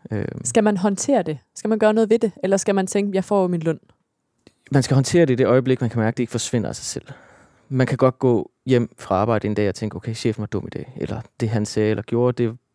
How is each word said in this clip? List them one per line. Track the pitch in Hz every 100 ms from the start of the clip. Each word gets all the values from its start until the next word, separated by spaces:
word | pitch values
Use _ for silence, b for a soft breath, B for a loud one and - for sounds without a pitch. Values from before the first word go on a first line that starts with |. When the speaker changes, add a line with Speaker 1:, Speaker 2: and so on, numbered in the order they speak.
| -
Speaker 1:
Øhm. | 104 - - -
Speaker 2:
Skal | 226
man | 214 196
håndtere | 202 190 - 254
det? | 165 147 _ -
Skal | 214
man | 220
gøre | 214
noget | 214 214
ved | 226
det? | 214 -
Eller | 190 190
skal | - 196
man | 190
tænke, | 202 202 190
"Jeg |
får | 185 202
jo | 180
min | 175
løn"? | 160 156 _ _ _ _ _ _ _ _ _
Speaker 1:
Man | 139
skal | 120 135
håndtere | 127 175 151
det |
i | 123
det | 110
øjeblik, | 127 127 127
man | 120
kan | 117
mærke, | 110
at | -
det |
ikke | 120
forsvinder | 117 - 120 -
af | -
sig | -
selv. | - - B B B B B B
Man | 131 127
kan | 127
godt | 131 -
gå | 131 113 - _ -
hjem | 123 117 -
fra | - 95
arbejde | 110 107 104
en |
dag | 104 101
og | -
tænke, | 110 95
"Okay, | - 110
chefen | 117 107
var | 104
dum | 101 87
i |
dag." | - - -
Eller, | - 117 - -
"Det, | 113
han | 110 107
sagde | 107 107
eller | 107
gjorde, | - 117 123 120
det, | 117 120 _